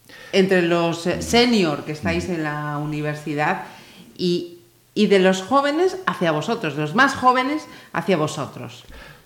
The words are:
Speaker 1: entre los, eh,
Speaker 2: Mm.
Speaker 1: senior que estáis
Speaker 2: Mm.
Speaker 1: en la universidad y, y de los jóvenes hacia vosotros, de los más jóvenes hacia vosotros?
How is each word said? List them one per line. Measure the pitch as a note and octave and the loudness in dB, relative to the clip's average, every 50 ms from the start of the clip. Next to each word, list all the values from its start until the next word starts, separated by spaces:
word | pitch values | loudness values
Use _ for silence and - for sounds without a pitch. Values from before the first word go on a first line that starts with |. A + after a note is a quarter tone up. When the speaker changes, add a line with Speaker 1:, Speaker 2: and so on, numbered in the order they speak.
| _ - - - - - | _ -20 -20 -20 -8 0
Speaker 1:
entre | - G3 F#3+ F#3+ F#3+ F3+ | 2 2 4 4 4 4
los, | E3+ E3+ E3+ E3+ E3+ E3+ E3 - - | 4 4 2 2 2 0 -2 -2 -2
eh, | F3+ - F3 | -4 -4 -4
Speaker 2:
Mm. | |
Speaker 1:
senior | E3 - A3 A#3+ B3 B3 A#3 G#3 F3 D#3 C#3+ C3+ - | -2 2 2 4 4 4 4 4 4 2 0 -2 -4
que | D#3 | -8
estáis | D3 - - E3+ E3 F3 - F#3 | -8 -4 -4 -2 -2 -2 -2 -4
Speaker 2:
Mm. | F3 | -4
Speaker 1:
en | D#3+ | -4
la | D#3 D3+ D3 D3 D3 D3 D3 D3 | -4 -4 -4 -4 -4 -4 -4 -4
universidad | D3+ D3+ D3+ D3+ D3+ D3+ D3+ D3+ - D#3+ D3 D3 D3+ F3 F#3+ F#3 - - - - - - - - - - - - | -4 -4 -4 -4 -4 -4 -6 -6 -6 -6 -4 -2 0 0 -2 -4 -6 -12 -16 -20 -20 -20 -20 -20 -20 -18 -8 -4
y, | F3+ F3 F3 F3 - - - - - _ _ _ _ _ - | -2 0 0 -2 -4 -8 -14 -20 -20 _ _ _ _ _ 0
y | G#3 G#3+ | 0 4
de | F3+ G3+ F#3+ | 4 6 6
los | F#3 F#3+ F#3+ F#3+ | 6 4 2 0
jóvenes | - - C4 C#4 C4+ C#4+ D4 D#4+ F#4 F#4 G4 F#4 - | 0 0 0 2 2 2 0 0 0 0 0 -2 -6
hacia | - - - F3+ E3 | -6 -4 -2 0 0
vosotros, | D3+ D3+ D3+ A#3 A#3 - E3+ D#3 C3+ | 0 0 -2 -4 -4 -4 -4 -4 -4
de | D3+ | -4
los | D3+ D3 D#3+ | -4 -2 2
más | A#3+ C#4 C4+ - | 2 2 2 2
jóvenes | G3 B3 B3+ B3 B3+ B3+ C4+ D4+ D4+ - - - - - - | 2 4 4 4 4 2 -2 -2 -4 -6 -10 -18 -20 -18 -10
hacia | - E3+ - G3 F#3 | -8 -4 0 0 2
vosotros? | D3+ D#3 D3 - D3+ B2+ G#2 - - B2 A#2 - - - - - - - - - - _ | 2 0 -2 -4 -6 -8 -8 -10 -12 -14 -14 -16 -18 -20 -20 -20 -20 -20 -20 -20 -20 _